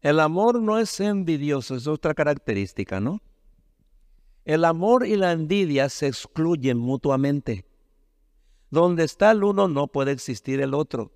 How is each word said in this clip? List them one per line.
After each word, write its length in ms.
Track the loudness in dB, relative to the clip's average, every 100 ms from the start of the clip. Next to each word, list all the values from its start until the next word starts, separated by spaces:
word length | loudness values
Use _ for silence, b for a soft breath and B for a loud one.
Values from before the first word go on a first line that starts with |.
El 200 | 2 2
amor 400 | 2 2 2 2
no 180 | 0 0
es 220 | -2 -2
envidioso, 760 | -2 -2 -2 -2 -2 -4 -4 -8
es 100 | -4
otra 260 | -4 -2
característica, 880 | 0 0 0 -2 -4 -4 -6 -6 -4
¿no? 220 | -4 -6 _ _ _ _ _ _ _ _ _ _ _ _
El 220 | -2 2 2
amor 400 | 2 2 2 2
y 100 | 0
la 160 | 0
envidia 560 | 0 0 0 2 0 0
se 200 | -2 -4
excluyen 680 | -4 -10 -4 -2 0 0 -2
mutuamente. 920 | -2 -2 0 0 0 -2 -4 -8 -10 _ _ _ _ _ _ _ _ _ _
Donde 340 | 2 2 2
está 260 | 0 4 4
el 120 | 6
uno 220 | 2 2 0
no 200 | 0 -2
puede 260 | -2 -2
existir 480 | -2 -6 -10 -4 -2
el 140 | -2
otro. 360 | -2 -4 -6 -8